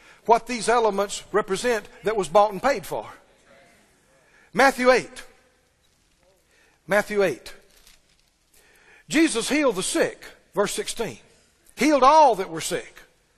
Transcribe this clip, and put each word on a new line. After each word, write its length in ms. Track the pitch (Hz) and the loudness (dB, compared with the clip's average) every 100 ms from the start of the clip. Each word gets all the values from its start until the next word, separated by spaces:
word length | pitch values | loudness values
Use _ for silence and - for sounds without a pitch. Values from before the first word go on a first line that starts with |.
| - - | -20 -8
what 220 | - 226 233 | 0 0 0
these 200 | 240 185 | -6 0
elements 560 | 240 214 196 202 - - | 2 2 0 -4 -6 -6
represent 540 | 196 202 190 247 220 - - | -4 -4 -4 -2 -4 -6 -8
that 120 | 185 220 | -6 -4
was 120 | 160 | 0
bought 240 | 196 208 | 2 2
and 100 | 190 | 0
paid 240 | 262 240 160 | -2 -4 -6
for. 200 | 131 104 - _ _ _ _ _ _ _ _ _ _ _ _ _ | -10 -12 -18 _ _ _ _ _ _ _ _ _ _ _ _ _
Matthew 360 | 202 269 262 247 | 2 2 4 2
eight. 320 | 240 139 - - _ _ _ _ _ _ _ _ _ _ _ _ _ _ _ - | 2 0 -14 -20 _ _ _ _ _ _ _ _ _ _ _ _ _ _ _ -2
Matthew 360 | 202 208 208 | -2 0 0
eight. 300 | 185 120 - - _ _ _ _ _ _ _ _ _ _ _ _ _ _ - | -2 -2 -12 -20 _ _ _ _ _ _ _ _ _ _ _ _ _ _ -4
Jesus 440 | 247 311 233 - | 0 0 0 -2
healed 260 | 294 277 185 | 0 0 -2
the 60 | |
sick, 420 | - 320 160 - - - _ | -4 -2 -2 -4 -18 -20 _
verse 180 | 175 202 | -4 -4
sixteen. 460 | - - - 190 113 _ _ _ _ _ - | -4 -8 -8 -8 -10 _ _ _ _ _ -2
Healed 260 | 269 285 | 2 4
all 340 | 262 311 285 190 | 6 6 6 2
that 140 | 180 | -4
were 100 | 160 | -8
sick, 420 | - 156 - - - _ _ | -8 -8 -10 -20 -20 _ _